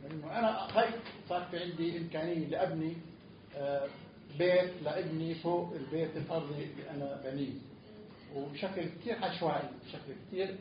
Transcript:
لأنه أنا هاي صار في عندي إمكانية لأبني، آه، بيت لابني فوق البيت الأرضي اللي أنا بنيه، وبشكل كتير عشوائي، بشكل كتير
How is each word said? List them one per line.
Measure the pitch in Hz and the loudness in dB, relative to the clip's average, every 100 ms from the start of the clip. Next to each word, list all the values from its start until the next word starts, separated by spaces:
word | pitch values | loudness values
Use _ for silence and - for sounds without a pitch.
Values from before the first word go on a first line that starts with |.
لأنه | 139 156 151 208 | -6 -6 -2 4
أنا | 226 - - 214 | 4 4 4 6
هاي | 233 - - - - | 6 4 -6 -12 -2
صار | 180 175 | 0 0
في | 175 | -2
عندي | 175 160 165 170 | -2 0 0 0
إمكانية | 165 160 165 170 151 | -2 0 0 2 2
لأبني، | 156 - 160 160 170 - - - - - 143 | 4 4 4 0 -2 -8 -16 -18 -18 -10 -2
آه، | 139 139 139 - - - - 143 | 2 2 0 -4 -14 -16 -10 4
بيت | 175 180 180 - | 8 8 6 2
لابني | 151 156 170 160 165 | 0 0 0 0 0
فوق | 165 170 175 175 | 0 2 2 2
البيت | 156 135 156 156 156 | -4 -2 0 0 0
الأرضي | 143 165 143 147 | 0 0 0 -4
اللي | 147 - 147 | -4 -6 -6
أنا | 143 139 139 | -4 -4 -4
بنيه، | 131 139 135 113 - - - - - - - 143 | -4 -2 -2 -4 -10 -16 -16 -16 -16 -16 -8 -6
وبشكل | 139 143 190 180 165 | -4 -2 -2 -2 -4
كتير | - 240 226 | -4 -2 0
عشوائي، | 185 - 165 139 131 - - | 0 2 2 2 0 -8 -10
بشكل | - - 131 - | -10 -10 -10 -6
كتير | 185 190 190 | 0 0 -2